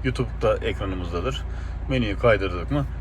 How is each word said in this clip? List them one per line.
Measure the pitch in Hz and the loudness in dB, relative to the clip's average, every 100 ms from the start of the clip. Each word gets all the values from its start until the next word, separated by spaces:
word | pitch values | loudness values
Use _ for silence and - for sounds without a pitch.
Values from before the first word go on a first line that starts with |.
YouTube'da | 131 123 120 - 110 107 | -2 -2 -2 0 2 2
ekranımızdadır. | 113 101 98 92 87 87 110 147 - - - - - | 0 -2 -4 -4 -2 -2 -2 -4 -6 -6 -6 -6 -2
Menüyü | 131 113 98 | 0 0 4
kaydırdık | 120 104 95 87 85 | 6 6 4 -2 -2
mı | 143 135 - | 0 -2 -4